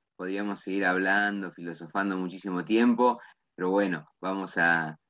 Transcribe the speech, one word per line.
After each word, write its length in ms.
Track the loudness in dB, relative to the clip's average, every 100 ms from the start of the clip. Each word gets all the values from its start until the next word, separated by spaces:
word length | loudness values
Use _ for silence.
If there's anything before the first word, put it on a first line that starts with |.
| _
podríamos 460 | -10 -6 -4 -4 -6
seguir 240 | -4 0
hablando, 680 | 2 2 2 2 2 -2 -6
filosofando 680 | -10 -10 -10 -6 -4 -2 -2
muchísimo 480 | -4 -6 -6 -4
tiempo, 560 | 2 4 4 6 4 2 -6 _ _ -4
pero 140 | 0
bueno, 380 | 2 2 -2 -8 _
vamos 360 | -6 -6 -4 2
a, 400 | 4 4 0 -8 _